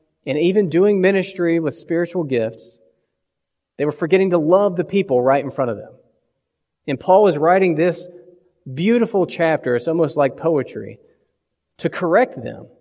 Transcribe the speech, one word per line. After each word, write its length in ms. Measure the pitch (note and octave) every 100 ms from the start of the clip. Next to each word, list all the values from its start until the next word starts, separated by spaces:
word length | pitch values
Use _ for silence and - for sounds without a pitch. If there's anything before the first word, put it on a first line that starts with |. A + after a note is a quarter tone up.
| _ _ -
and 120 | D3
even 320 | E3+ G3 F#3
doing 320 | D#3+ G3+ G3+
ministry 580 | F#3 G3 F3+ - F3 E3
with 160 | D#3 -
spiritual 480 | - E3 E3+ F3+
gifts, 540 | D3+ B2 A2 A2+ - _ _ _ _ _ _ _ _ _ _ -
they 80 | D3
were 60 |
forgetting 380 | D3 D#3+ F#3+ F#3+
to 80 | F3
love 400 | D3+ F#3 G3+ F3+
the 80 | E3+
people 360 | G3 F3 B2
right 220 | B2 C#3
in 80 | C3
front 200 | C3+ B2+
of 60 | G#2
them. 140 | G#2+ - _ _ _ _ _ _ _ _ -
And 120 | C3+
Paul 280 | - F#3+ G3+
is 100 | D3+
writing 380 | D#3+ F#3 F#3 D#3
this 320 | F3 E3 - - - _ _ _ -
beautiful 540 | C3 F#3+ A#3+ A3+ G3+ E3+
chapter, 500 | - E3 D#3 B2+ B2
it's 120 | E3
almost 280 | D#3+ D3+ D3+
like 220 | C#3 -
poetry, 600 | D#3+ D#3 B2+ - G2+ A2 _ _ _ _ _ _ _ -
to 120 | E3
correct 520 | - F3 F#3 B3+ -
them 260 | A2+ - - _